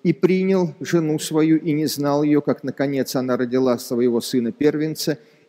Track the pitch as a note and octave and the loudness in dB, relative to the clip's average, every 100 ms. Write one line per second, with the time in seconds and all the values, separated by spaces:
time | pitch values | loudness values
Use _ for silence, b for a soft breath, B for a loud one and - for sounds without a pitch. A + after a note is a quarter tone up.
0 | F3+ E3 F3 F#3 F#3+ F#3+ F3 C#3 C3+ F3 | -2 2 2 2 2 0 0 -4 -2 0
1 | D3+ D3+ - D#3 D#3+ D#3+ E3+ D3 D3+ C#3+ | 0 -2 -2 2 4 2 2 -2 -2 -2
2 | C#3+ C#3+ D3+ D3 C#3+ - C3+ - C#3 C3+ | 0 0 2 2 0 -4 -6 -4 -2 -2
3 | A#2+ C3+ B2+ B2 B2 B2+ C3 A#2 - A#2+ | -2 -2 -2 -2 0 0 2 0 -2 0
4 | B2 A#2 - C3 A#2 - D3 D3 D#3 D3+ | 2 0 0 -2 -2 0 0 0 -2 -4
5 | - D3 b b | -4 -6 b b